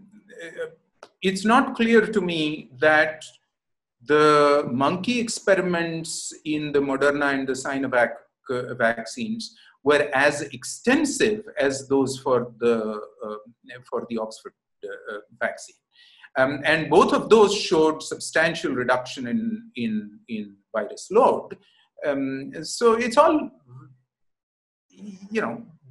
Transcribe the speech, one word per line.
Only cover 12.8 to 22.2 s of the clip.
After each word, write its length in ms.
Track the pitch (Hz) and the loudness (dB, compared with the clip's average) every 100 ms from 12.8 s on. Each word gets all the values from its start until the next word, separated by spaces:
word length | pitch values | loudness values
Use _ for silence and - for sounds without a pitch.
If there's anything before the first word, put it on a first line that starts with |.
| 107 107 107 - 107 | -2 -6 -10 -12 -12
uh, 100 | 107 120 _ 131 123 - | -12 -16 _ -20 -20 -10
for 160 | 117 117 | -8 -6
the 100 | 113 | -8
Oxford, 340 | 110 - 101 _ _ _ | -8 -12 -20 _ _ _
uh, 320 | 101 98 120 104 | -16 -14 -14 -16
uh, 40 | - 117 | -16 -8
vaccine. 360 | 110 - - _ _ _ _ _ - 135 | -8 -8 -16 _ _ _ _ _ -6 -2
Um, 240 | 131 147 151 | -2 -2 0
and 240 | 160 156 | 0 4
both 240 | 170 - | 4 4
of 160 | 175 - | 2 4
those 260 | 220 202 - | 6 6 2
showed 480 | - 165 156 151 | 0 2 4 0
substantial 680 | - - - 160 165 165 156 | -8 -10 -4 0 0 -2 -4
reduction 520 | 127 120 123 - 143 120 | -2 0 0 -2 -10 -4
in, 440 | 117 110 107 - 123 | -4 -4 -8 -10 -8
in, 440 | 113 107 104 - - | -4 -4 -8 -14 -12
in 280 | 110 101 - _ 110 | -10 -10 -16 _ -6
virus 320 | 101 - - | -6 -10 0
load. 480 | 202 247 - - - _ _ _ - 147 | 4 4 2 -6 -16 _ _ _ -8 -4
Um, 460 | 139 | -2